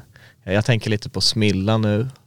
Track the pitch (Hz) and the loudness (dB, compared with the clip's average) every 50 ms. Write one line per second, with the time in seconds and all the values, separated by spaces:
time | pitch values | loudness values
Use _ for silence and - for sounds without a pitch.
0 | - _ - - - - - _ - 92 92 104 107 - 120 110 - 110 107 104 | -6 _ -20 -20 -20 -20 -20 _ -6 -2 0 0 2 2 0 0 0 -2 -4 -4
1 | - - - 95 - - - 113 107 107 95 95 92 104 110 110 110 104 104 104 | -4 -6 -6 -2 -2 0 0 2 2 2 2 2 2 0 0 2 2 2 0 0
2 | 113 131 - - _ | 0 -4 -6 -14 _